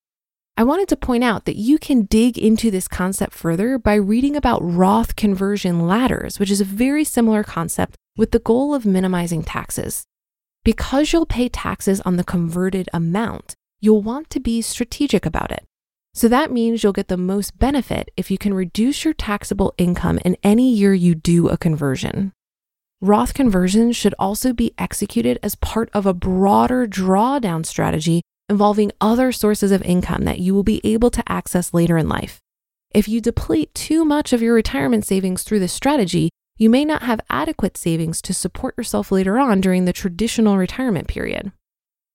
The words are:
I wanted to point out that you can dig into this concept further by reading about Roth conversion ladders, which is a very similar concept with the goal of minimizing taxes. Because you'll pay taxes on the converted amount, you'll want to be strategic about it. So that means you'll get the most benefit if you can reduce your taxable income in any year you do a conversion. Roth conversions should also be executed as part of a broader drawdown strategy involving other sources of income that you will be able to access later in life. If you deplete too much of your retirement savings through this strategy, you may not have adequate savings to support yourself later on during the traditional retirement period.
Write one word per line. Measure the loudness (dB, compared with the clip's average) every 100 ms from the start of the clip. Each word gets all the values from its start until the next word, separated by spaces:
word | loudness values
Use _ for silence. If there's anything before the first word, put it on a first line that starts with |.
| _ _ _ _ _ 0
I |
wanted | 0 2 0
to | -2
point | 0 0
out | 0 -2
that | -4 -4
you | 0 0
can | 2 0
dig | 2 2 2 2
into | 2 2 0
this | -2 -6
concept | -4 -4 -2 -6
further | -4 -4 -2 -2 0
by | 2 2
reading | 2 2 0 0
about | 0 0
Roth | 0 2 4 2 0 -2
conversion | 0 0 -2 -2 -2 0 2
ladders, | 2 0 -2 -6 -4
which | -2
is | 0
a | 0
very | 0 0 0
similar | 0 0 2 2
concept | -2 -6 -6 -4 -6 -6 _ -2
with | 0
the | 0
goal | 2 0 2
of | 0 0
minimizing | 0 0 -2 -2 -4
taxes. | -6 -8 -8 -8 -8 -8 -14 _ _ _ _ _
Because | 0 0 0 0 2
you'll | 0 0
pay | -2 -4
taxes | -4 -6 -4 -2 -2 0
on | -2
the |
converted | -2 -2 -2 -2 -2 -4 -4
amount, | -4 -2 -2 -4 -8 -14 -20 _ 0
you'll | 4 4
want | 2 -6 -6
to | -6
be | -2 -4
strategic | -4 -6 -6 -4 0 0 0
about | -6 -6
it. | -10 -14 _ _ _ _
So | 0 2
that | 4 0
means | 0 0 2
you'll | 0
get | 0 -4
the | -4
most | -2 -2 -4 -2
benefit | 0 0 -2 -6 -6 -8
if | -4
you | -2
can | -2
reduce | -2 -4 0 0 0
your | -2
taxable | -4 -4 -6 -4 -2 -2 0
income | 0 0 0 0
in | 0 0
any | 4 4 4
year | 4 4
you | 4 4 2
do | 2 4 4
a | 2
conversion. | 0 0 -2 -2 -4 -4 -6 -8 _ _ _ _ _ -4
Roth | 2 2 2
conversions | 0 2 2 2 2 2 2
should | 0 0
also | -4 -2 -2
be | 0 -2 -4
executed | -8 -6 -4 -2 -2 -2
as | -4 -6
part | -6 -4 -2
of | -2 0
a |
broader | 0 0 2 4 4 2 0 -2
drawdown | -2 2 2 2 0 -2 -4 -6
strategy | -2 -2 0 0 0 -2 _ -2
involving | 2 2 2 0 0
other | 2 2 2
sources | 2 0 2 2
of | 2
income | 2 0 0 -2
that | -2 -2
you | 0
will | 2
be | 2 0
able | 0 2 2
to | 0 -4
access | -6 -2 -2 0
later | 0 2 2
in | 0
life. | -2 -6 -14 _ _ _ _ _
If | 0 0
you | 0
deplete | -2 -4 -2 -2 -2
too | -6 -2 0 2
much | 0 0
of | 0
your | 2
retirement | 2 2 -2 0 0
savings | 0 -2 -2 -4
through | -2 -2
this | -2
strategy, | -2 0 2 2 0 0 -4 _ 2
you | 4
may | 4 2
not | 0
have | -2 -4 -2
adequate | -4 -4 -2 -4 -4
savings | -2 -2 -2 -6
to | -6 -6
support | -6 -8 -10 -8
yourself | -6 -4 0
later | 0 2 2
on | 2 2
during | 2 2 0
the |
traditional | -2 -4 -4 -4 2 2 2
retirement | 0 -4 -4 -4 -4
period. | -6 -6 -6 -10 -16 _ _ _ _ _